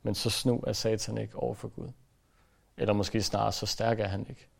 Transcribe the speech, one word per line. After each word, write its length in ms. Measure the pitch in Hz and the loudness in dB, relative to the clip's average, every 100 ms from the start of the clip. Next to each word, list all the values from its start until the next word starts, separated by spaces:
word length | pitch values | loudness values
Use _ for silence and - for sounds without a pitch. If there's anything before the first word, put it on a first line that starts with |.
Men 120 | 113 101 | -2 0
så 140 | 117 | 0
snu 340 | - 127 120 - | 2 2 2 0
er 60 | |
Satan 440 | 113 113 110 - 113 | 0 0 0 -2 -4
ikke 180 | 110 - | -6 -4
over 180 | 120 | -4
for 140 | 117 113 | -4 -10
Gud. 200 | - - 127 _ _ _ _ _ _ _ - | -10 -12 -12 _ _ _ _ _ _ _ -2
Eller 160 | 113 | 2
måske 280 | 101 104 113 | 4 4 2
snarere, 300 | 101 101 107 | 2 2 2
så 140 | 104 104 | 0 -4
stærk 340 | - 113 113 | 0 0 2
er 80 | 101 | 0
han 180 | 98 107 | -2 -6
ikke 180 | - - | -12 -16